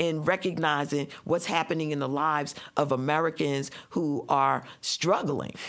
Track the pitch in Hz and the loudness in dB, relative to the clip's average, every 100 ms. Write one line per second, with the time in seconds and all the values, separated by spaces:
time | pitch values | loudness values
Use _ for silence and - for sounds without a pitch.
0 | 170 156 151 185 185 165 156 147 143 147 | 0 2 2 2 0 0 2 2 0 -2
1 | 135 - - 170 - 165 160 160 156 147 | -4 -8 -2 0 2 0 0 0 0 -2
2 | 131 143 156 151 143 - - - 143 131 | -2 0 0 0 -2 -8 -6 0 2 2
3 | 135 151 165 160 151 139 139 - - - | 2 2 2 0 0 0 -4 -10 -6 -2
4 | 156 143 - 139 135 131 - - - - | 0 -2 2 4 4 2 -4 -10 -6 -2
5 | 165 202 185 131 - - | 2 2 2 -2 -4 -8